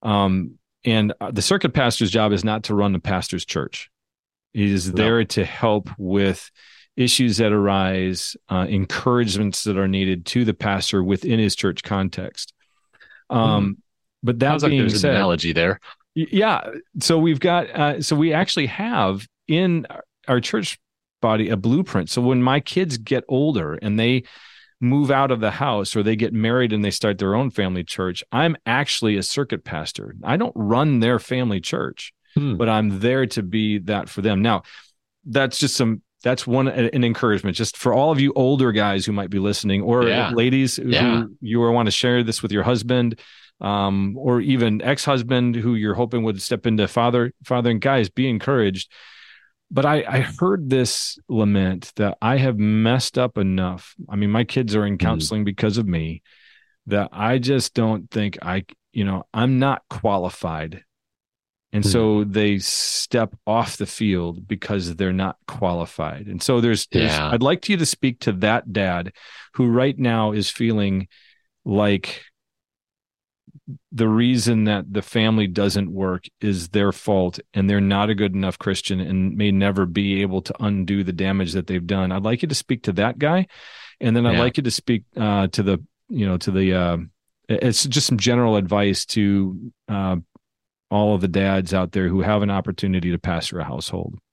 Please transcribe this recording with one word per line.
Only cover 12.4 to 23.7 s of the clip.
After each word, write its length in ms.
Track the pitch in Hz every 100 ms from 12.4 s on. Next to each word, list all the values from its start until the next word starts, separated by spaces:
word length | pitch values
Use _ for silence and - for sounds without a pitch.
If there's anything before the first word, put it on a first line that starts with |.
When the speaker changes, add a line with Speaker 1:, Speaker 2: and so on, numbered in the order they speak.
| - _ _ _ _ _ - - _
Speaker 1:
Um, 100 | 123
Speaker 2:
Mm-hmm. 320 | 113 107 98 98 _ _ _ _
Speaker 1:
but 160 | 117 117
that 120 | 135
Speaker 2:
Sounds 120 | 156
like 60 | 151
Speaker 1:
being 120 | 143
Speaker 2:
there's 100 | 110
an 60 | 107
Speaker 1:
said 160 | - -
Speaker 2:
analogy 360 | 98 85 85
there. 300 | 82 85 98 - - _ -
Speaker 1:
Y-, 120 | 160
yeah. 380 | 190 214 160 - 110 - 180
So 160 | - 165
we've 220 | 165 147
got, 280 | 180 175 151
uh, 300 | - 147 147
so 140 | 151 151
we 160 | 165
actually 360 | 156 190 - 135
have 600 | - 214 233 98 98 113 _ -
in 360 | 156 185 170 -
our, 160 | - - _ -
our 100 | 123
church 400 | - 220 185 - _ _ _ _
body 280 | 117 110 107
a 80 | 107
blueprint. 520 | 113 139 190 - 85
So 120 | -
when 200 | 123 127
my 200 | 123 143
kids 360 | - - 185 123
get 280 | 110 131 -
older 460 | 131 151 127 78